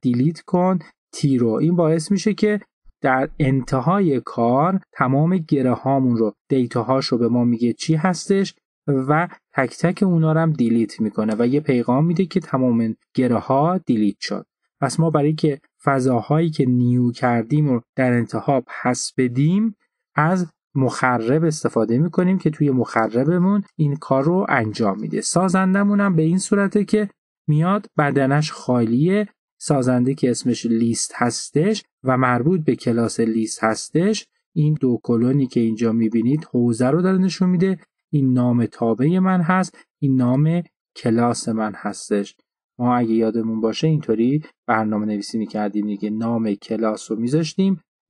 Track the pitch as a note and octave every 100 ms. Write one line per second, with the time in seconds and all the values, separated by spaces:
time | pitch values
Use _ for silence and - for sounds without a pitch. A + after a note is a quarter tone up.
0 | B2+ A#2+ D3 D#3+ - F3 F#3 F3+ - _
1 | _ - C#3+ B2+ A#2 G#2+ D#3+ F3 D#3 E3
2 | D#3+ G3 G#3+ F#3+ G#3 G#3 - _ - -
3 | C#3 C3 C#3+ - C3+ C3+ B2 C3 C3+ G3+
4 | F3 C3 - - A#2 C3 E3+ F#3+ - -
5 | C3 C3+ E3 F#3 D#3 C#3+ B2+ A2+ C3 C#3
6 | B2+ A2+ G#2+ - - C3+ A#2+ A#2+ A2 C3+
7 | - A#2+ A#2 B2 A#2+ A#2 A#2+ - - D#3+
8 | F#3 E3+ - G3 F#3+ - _ _ - C3+
9 | C3 D3+ F3 - _ - B2+ - E3+ -
10 | F#3+ E3 D#3+ D#3+ E3 D3+ A2+ A2+ G#2+ -
11 | A2 - G#2+ G#2+ B2 C#3+ D3+ B2 A#2 C3
12 | E3+ E3+ F3+ F#3 - C3 B2+ A#2 A2+ G#2
13 | _ - B2+ A2+ - C3+ D#3+ F3+ - A2+
14 | G#2 - - F#2+ - _ _ _ C3+ -
15 | D#3+ D3 D3 D#3 D#3 C#3 _ _ C#3+ C3+
16 | C3 A#2+ - D3+ E3+ D#3 B2+ B2 A#2+ B2
17 | A#2+ A#2+ B2 A#2 A2+ D3 D3 A#2+ - -
18 | B2+ A#2+ A2 A2 - C3+ - - B2+ B2
19 | - - B2+ B2 D3+ G3 A3+ - _ _
20 | _ - D#3 F#3 E3+ _ _ C#3 B2+ -
21 | B2+ A#2+ A2+ D#3 E3 D#3 A#2+ A2+ A2 B2
22 | E3+ F#3 F3+ F#3+ D#3 D3+ D3 B2+ A2+ A2+
23 | A2 A#2 C#3+ F3+ F#3 G#3 G3+ - D3 C#3+
24 | - C3+ D3 F3+ G3+ C3+ G#2+ G#2 G#2 G2
25 | D#3 - - E3+ F#3 F#3 F#3 G3 G3+ G3+
26 | G3+ D#3+ D#3+ F#3 - G3+ G3 G#3 G3 G#3+
27 | G#3 - _ _ - D3+ F3 G#3 - -
28 | C#3+ C3+ C3+ D3 D3+ - - B2 A2+ B2
29 | E3+ G#3 G#3 _ _ _ - C#3 B2+ B2+
30 | B2 C#3+ B2 A2+ B2 A#2 A#2 A#2 A#3 A3+
31 | - - A#3+ - - D3 F#3+ G#3 - _
32 | B2+ B2+ B2+ B2 C#3+ F#3 D3+ A#2+ B2 A#2
33 | A2+ - A2+ A2+ A2 - A2 A2 - D#3
34 | G3 G#3+ - _ _ D#3+ D3+ D3+ C3 A#2
35 | - A#2 B2 C#3+ B2+ B2 A2+ G#2+ A2+ A2+
36 | A2 A2+ A#2 D3+ - B2+ A#2+ A2+ B2+ D#3+
37 | F#3 F#3+ F#3 - F3+ F3+ F#3+ F#3 - _
38 | _ D3 C3+ B2+ B2 A#2+ A2 - A2+ G#2+
39 | D3 F#3 F#3 F3+ E3 F#3 F3+ - _ _
40 | C#3+ C3 B2 C3+ D#3 E3+ E3 _ _ -
41 | A#2+ A2+ A#2+ A#2 A#2+ A2 G#2+ F#2+ G#2 G2
42 | - G#2 G2+ - _ _ _ - B2 B2
43 | A2+ A2+ A2 A2+ A2+ A2 A2 G#2+ D#3+ D3+
44 | - A2 A#2+ D3+ - _ - A2 G#2+ G#2+
45 | G#2+ G#2 - A2+ G#2 G#2+ G#2 G#2 G#2 G2+
46 | G#2 G#2+ A#2 A#2 A2 G2+ - A2 A2 G#2+
47 | - A2+ A#2+ D#3 D#3 - G3 F#3+ - _
48 | _